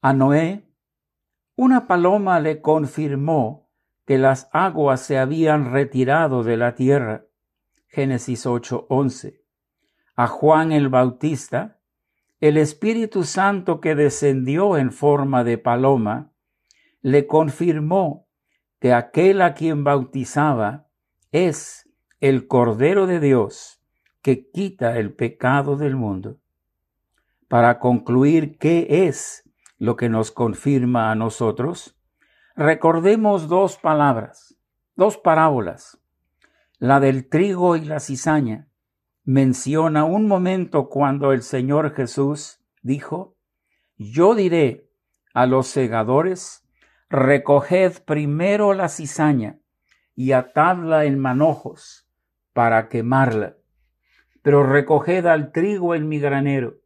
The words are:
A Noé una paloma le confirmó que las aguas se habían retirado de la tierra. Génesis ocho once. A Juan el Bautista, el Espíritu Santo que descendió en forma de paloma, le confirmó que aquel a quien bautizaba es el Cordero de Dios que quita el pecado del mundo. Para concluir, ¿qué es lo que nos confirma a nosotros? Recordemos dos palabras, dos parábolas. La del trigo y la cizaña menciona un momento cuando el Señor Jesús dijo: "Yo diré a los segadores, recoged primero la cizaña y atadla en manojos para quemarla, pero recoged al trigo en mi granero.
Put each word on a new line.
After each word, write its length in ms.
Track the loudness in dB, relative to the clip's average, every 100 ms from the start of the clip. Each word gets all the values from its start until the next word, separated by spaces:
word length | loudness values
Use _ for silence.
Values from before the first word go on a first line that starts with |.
A 120 | 0
Noé 520 | 2 2 2 0 -6 _ _ _ _ _ _ _ _ _ -2
una 280 | 2 2 2
paloma 520 | 2 2 2 2 0
le 220 | 0 -4
confirmó 1040 | 0 0 0 -4 -4 -4 -2 -2 -2 -6 _ _ _ _ _
que 140 | 2
las 280 | 2 0 -4
aguas 480 | -2 -2 0 0 0
se 160 | -2 -2
habían 540 | -2 0 2 2 0
retirado 720 | -2 -2 -2 0 0 0 -2
de 120 | -2 0
la 200 | -2 -2
tierra. 500 | 0 2 0 -8 _ _ _ _ _ _ _
Génesis 580 | -6 -4 -4 -6 -8 -4
ocho 400 | -4 -4 -10 -4
once. 540 | -2 -2 -4 -16 -20 _ _ _ _ _ _ _ -4
A 120 | -4
Juan 440 | 0 2 2 2
el 180 | 0 2
Bautista, 920 | 2 0 -2 -6 -6 -6 -8 -8 _ _ _ _ _ _ _
el 180 | 2 2
Espíritu 680 | 0 -2 -4 -2 -4 -4
Santo 580 | -4 -2 0 0 -2 -4
que 140 | -2 2
descendió 840 | 0 2 0 0 -2 0 2 2
en 140 | 0
forma 520 | 0 2 2 2 0
de 140 | 0 -2
paloma, 720 | 0 0 2 2 0 -4 -10 _ _ _ _ _ _ _
le 240 | 0 2 2
confirmó 1000 | 0 0 -2 -2 -2 0 -2 -2 -6 _ _ _ _ _ _
que 140 | 2
aquel 480 | 2 2 2 4 4
a 140 | 2 0
quien 280 | -4 -2
bautizaba 1040 | 0 0 -2 -8 -6 -2 0 0 -2 -6 _ _ _ _ _
es 580 | -2 0 -2 -12 -20 _ _ _ _
el 280 | 0 0 0
Cordero 600 | 0 2 2 2 2 0
de 120 | 0
Dios 600 | 2 2 0 -6 -20 _ _ _ _ _
que 300 | -2 -2 -2
quita 480 | -8 -8 -4 -4 -2
el 120 | -6
pecado 640 | -6 -8 -4 -2 0 -2 -4
del 200 | -4 -4
mundo. 420 | -6 -6 -10 -18 _ _ _ _ _ _ _ _ _ _ _
Para 320 | 2 4 2
concluir, 800 | 0 -2 0 2 4 2 0 -4
¿qué 480 | 0 0 2 2 2
es 360 | -2 -10 -16 _ _ _ _
lo 160 | -4 -2
que 140 | -2
nos 220 | -2 -2
confirma 800 | -2 -4 -2 0 0 2 0 0
a 40 | -2
nosotros? 800 | -4 -2 -4 -2 -6 -8 -16 _ _ _ _ _ _ -2
Recordemos 920 | 0 2 2 2 2 2 2 0 0
dos 300 | 0 0 -2
palabras, 800 | -2 2 2 0 -6 -18 _ _ _ _ _ 0
dos 220 | 0 2
parábolas. 840 | 0 4 4 2 -4 -10 -18 _ _ _ _ _ _ _ _ _
La 200 | 2 4
del 300 | 4 0 -2
trigo 460 | 0 0 0 0 0
y 100 | -2
la 140 | -10
cizaña 680 | -8 -6 -2 0 -2 -6 -14 _ _ _ _ _
menciona 800 | -2 2 2 0 -2 0 0 0
un 240 | 0 0 0
momento 600 | 0 0 -2 -2 -2 -2
cuando 420 | -2 0 0 0
el 120 | 0
Señor 500 | -2 -6 0 0 0
Jesús 640 | -4 -6 -2 -2 -2 -10 _ _ _
dijo: 560 | -6 -6 -6 -12 -12 _ _ _ _ _ _ _
"Yo 360 | -10 2 4
diré 560 | 4 2 2 0 -2 _ _ _ _ _ 0
a 100 | 2
los 220 | 2 0
segadores, 1000 | -4 -2 -2 0 0 0 -4 -12 -20 _ _ _ _ _
recoged 960 | -2 2 2 4 2 2 2 2 -2
primero 680 | -6 -4 -2 -2 0 0 0
la 160 | 0 -2
cizaña 680 | -6 -12 -2 0 2 -2 -12 _ _ _ _ _ -6
y 160 | 0
atadla 720 | 0 0 0 2 0 0 0 2
en 140 | 0
manojos 880 | -2 2 0 0 -8 -18 -20 -20 _ _ _ _ _
para 360 | 0 2 2 0
quemarla, 680 | -6 -2 2 2 0 -6 _ _ _ _ _ _ _ _ _
pero 220 | 2 4
recoged 640 | 4 2 2 0 0 -2 2
al 240 | 0 0
trigo 420 | -4 -2 -2 -2
en 140 | -2 -4
mi 120 | -4
granero. 580 | -2 -2 -2 -2 -4 -10